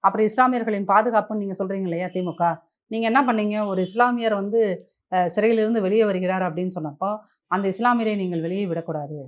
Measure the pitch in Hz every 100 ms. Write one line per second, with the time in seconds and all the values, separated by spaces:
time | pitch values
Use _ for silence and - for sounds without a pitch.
0 | 196 196 214 214 247 247 226 202 196 202
1 | 233 226 208 214 196 190 190 196 185 170
2 | 180 185 180 170 170 165 _ _ _ 220
3 | 226 247 254 220 208 214 208 185 180 208
4 | 247 240 226 202 196 226 208 175 - _
5 | _ 185 180 175 220 226 214 226 185 214
6 | 214 185 185 185 180 160 185 180 151 147
7 | 196 214 214 _ _ 185 196 190 240 240
8 | 220 208 180 170 165 190 196 165 165 151
9 | 143 151